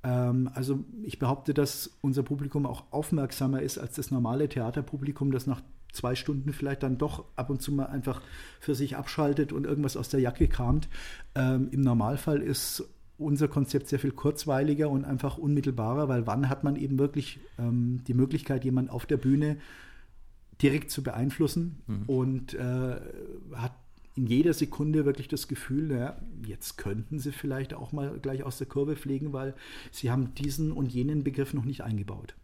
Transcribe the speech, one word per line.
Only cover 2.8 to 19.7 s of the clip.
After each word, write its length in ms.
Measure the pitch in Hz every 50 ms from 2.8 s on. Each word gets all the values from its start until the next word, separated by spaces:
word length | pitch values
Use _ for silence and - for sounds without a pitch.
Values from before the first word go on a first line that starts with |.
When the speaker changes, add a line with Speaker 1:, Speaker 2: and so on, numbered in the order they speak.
| - -
Speaker 1:
aufmerksamer 720 | - 143 151 - 175 151 135 127 - - 135 135 135 131
ist 160 | 151 135 -
als 180 | - - 123 -
das 160 | - 127 -
normale 380 | 135 127 120 113 123 139 151 139
Theaterpublikum, 840 | - 135 117 113 - 151 131 - - 139 135 143 143 - 139 139
das 160 | 131 127 127
nach 140 | 139 127 - - - - - - - -
zwei 220 | - - 123 127
Stunden 360 | 127 - - 147 135 131 147
vielleicht 320 | 139 - 139 139 - - 139
dann 140 | 131 131
doch 280 | 123 147 147 - - - - -
ab 120 | - 127 135
und 120 | 139 135
zu 100 | - -
mal 140 | 143 143 135
einfach 360 | - 139 139 127 135 127 - - - - - - - - -
für 160 | - - 143
sich 220 | 123 143 135 -
abschaltet 560 | - 143 - - - 151 143 139 147 143 - 160
und 120 | - 139
irgendwas 300 | - - 147 147 127 -
aus 140 | - - -
der 100 | - 135
Jacke 280 | 127 120 120 - - -
kramt. 400 | - - 123 123 131 156 151 - - - - - - - - - -
Ähm, 340 | 135 131 131 131 127 135 -
im 100 | 131 139
Normalfall 600 | 139 131 120 113 104 110 143 135 - 165 151 143
ist 420 | - - 131 - - - - - - - - - - - - -
unser 280 | 151 151 143 139 151
Konzept 400 | 147 - 147 135 - - 135 -
sehr 100 | - 143 131
viel 120 | - 131
kurzweiliger 760 | 127 - - 143 147 - - 160 135 131 143 151 147 147 156 147
und 160 | 139 135 139
einfach 320 | 139 135 120 - 139 -
unmittelbarer, 720 | - 165 143 147 139 143 139 131 113 110 110 127 147 151
weil 200 | 135 131 120 117
wann 220 | 117 101 127 143 127
hat 140 | 135 - -
man 120 | 143 143
eben 240 | - - 139 135 131
wirklich, 400 | 139 139 - 151 - - - - - - -
ähm, 440 | - 120 117 117 120 120 120 123 127 123
die 60 | - 123
Möglichkeit, 500 | 123 131 131 160 156 - - 139 131 127
jemanden 260 | 135 127 127 127 131
auf 140 | - 120 -
der 100 | - 151
Bühne 400 | 135 - 127 139 147 151 151 151 147 - -